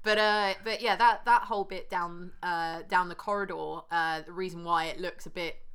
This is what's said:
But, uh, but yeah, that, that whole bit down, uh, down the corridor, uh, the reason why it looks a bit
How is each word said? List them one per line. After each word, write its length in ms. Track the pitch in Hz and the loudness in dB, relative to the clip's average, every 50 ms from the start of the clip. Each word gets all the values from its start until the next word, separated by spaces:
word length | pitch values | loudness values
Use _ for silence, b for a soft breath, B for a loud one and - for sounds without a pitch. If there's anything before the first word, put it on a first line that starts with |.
| - | 2
But, 140 | 214 214 | 2 4
uh, 360 | 214 214 214 208 208 202 196 190 190 202 | 4 6 4 4 4 2 2 0 -2 -4
but 180 | 226 214 214 | -6 -4 -2
yeah, 140 | 247 226 196 | 0 0 4
that, 280 | - 233 240 214 - - | 6 6 6 6 4 4
that 180 | 196 190 - - | 4 4 4 4
whole 200 | - 220 202 190 | 0 -2 -2 -2
bit 240 | 190 196 180 - - | -4 -6 -10 -8 -4
down, 420 | 196 180 175 170 170 175 175 180 - - - | -2 -2 -2 -2 -6 -10 -12 -12 -12 -8 -4
uh, 400 | 180 175 165 170 170 165 165 170 | -4 -2 -2 -2 -4 -4 -6 -4
down 260 | 196 202 185 180 175 | 4 4 4 4 4
the 60 | 170 | -4
corridor, 640 | - - - 202 202 196 190 175 160 156 156 160 165 - - | -8 -2 -2 0 0 -2 -4 -4 -6 -6 -6 -6 -8 -6 -2
uh, 300 | 170 170 165 160 160 160 | 0 2 2 2 0 -4
the 100 | 156 165 | -6 -8
reason 320 | 175 175 190 185 165 170 170 | -6 -6 -6 -6 -6 -8 0
why 220 | 170 170 165 160 | 2 2 2 2
it 140 | 165 - - | 0 -4 -6
looks 260 | 180 175 170 - - | -6 -6 -8 -8 -12
a 40 | 160 | -8
bit 280 | - 180 170 160 - - - - | -6 -4 -4 -4 -6 -8 -10 -12